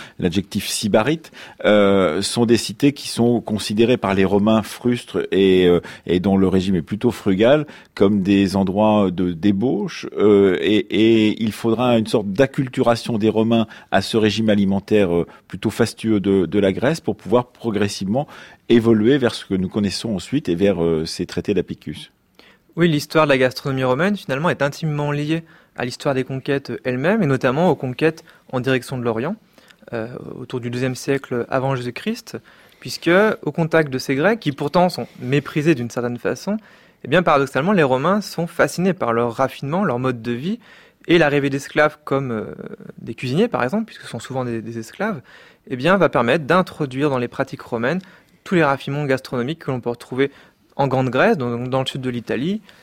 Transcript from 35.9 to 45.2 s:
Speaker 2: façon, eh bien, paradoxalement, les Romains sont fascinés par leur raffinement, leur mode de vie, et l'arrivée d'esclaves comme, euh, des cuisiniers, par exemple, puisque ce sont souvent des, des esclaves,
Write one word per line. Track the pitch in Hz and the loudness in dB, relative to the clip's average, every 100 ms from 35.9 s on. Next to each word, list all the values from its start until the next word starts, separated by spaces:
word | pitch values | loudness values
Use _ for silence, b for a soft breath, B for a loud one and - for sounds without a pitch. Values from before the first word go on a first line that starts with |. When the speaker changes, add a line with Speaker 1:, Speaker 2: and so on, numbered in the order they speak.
| - 120 120 | -4 -4 -4
Speaker 2:
façon, | 92 127 - 220 b b b b 123 | -4 -4 -6 -6 b b b b 0
eh | |
bien, | 165 | 2
paradoxalement, | 175 143 135 131 175 | 4 2 2 0 2
les | 202 | 2
Romains | 139 127 156 208 | 4 2 2 0
sont | - - 170 | -2 -6 -6
fascinés | - 147 - 190 | 0 0 0 -2
par | 175 117 | 0 -2
leur | 117 120 | 0 -2
raffinement, | 113 131 - 139 175 196 | -2 -4 -4 -6 -2 -2
leur | 120 | -2
mode | 131 123 | -2 -4
de | 113 | -6
vie, | 120 165 233 b b b b - | -6 -6 -8 b b b b 2
et | 170 | 4
l'arrivée | 147 143 139 | 4 2 0
d'esclaves | 139 - - 151 - | -4 -4 2 2 0
comme, | - 139 135 | -4 -4 -2
euh, | 110 101 - - - - - | -6 -8 -12 -14 -16 -18 -16
des | - 117 | -14 -8
cuisiniers, | 123 147 240 | -4 0 0
par | 120 | 0
exemple, | 123 214 220 | -2 -2 -6
puisque | - | -12
ce | - | -14
sont | 117 | -12
souvent | - 131 | -8 -6
des, | 123 113 | -4 -6
des | 110 117 | -8 -10
esclaves, | 110 - 208 151 | -12 -6 -6 -6